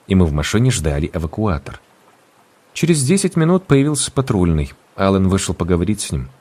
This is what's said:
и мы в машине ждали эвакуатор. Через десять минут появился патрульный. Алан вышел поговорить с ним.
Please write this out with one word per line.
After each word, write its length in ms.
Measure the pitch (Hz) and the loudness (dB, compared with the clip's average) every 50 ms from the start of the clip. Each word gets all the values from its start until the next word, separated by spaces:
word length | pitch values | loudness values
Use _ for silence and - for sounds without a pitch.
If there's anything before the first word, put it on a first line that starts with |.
| _ | _
и 80 | - 98 | 0 2
мы 120 | 95 90 | 4 4
в 60 | 78 | 2
машине 380 | 71 76 73 - - 107 123 131 | 2 -2 -2 0 0 2 2 2
ждали 400 | 117 90 78 78 71 71 80 - - | 0 0 -2 -2 -2 -2 -4 -4 -4
эвакуатор. 640 | 85 80 80 - - 110 104 82 67 - - - - _ _ _ _ _ _ _ _ _ _ _ _ _ _ _ _ _ _ - | -6 -6 -6 -4 -4 -2 -2 -2 -4 -6 -12 -18 -20 _ _ _ _ _ _ _ _ _ _ _ _ _ _ _ _ _ _ -8
Через 280 | - - 156 170 147 | -2 0 0 2 2
десять 340 | 127 127 190 190 - 180 - | 2 2 0 0 0 0 0
минут 280 | 170 160 165 185 185 - | 0 2 2 2 0 2
появился 480 | - 143 139 139 151 151 143 - - | 2 2 2 2 2 0 -2 -4 -4
патрульный. 600 | - 139 131 - - 95 90 85 82 78 71 67 - _ _ _ _ | -4 -4 -2 0 0 2 2 2 2 0 -2 -4 -8 _ _ _ _
Алан 340 | - 98 98 98 95 95 92 | 0 2 2 4 4 2 2
вышел 260 | 95 92 - - 87 | 0 0 -2 -2 -4
поговорить 480 | - 87 85 90 85 90 98 107 101 | -4 -2 0 0 0 0 0 -2 -4
с 100 | - - | -4 -6
ним. 160 | 90 71 65 65 - _ | -6 -6 -6 -8 -14 _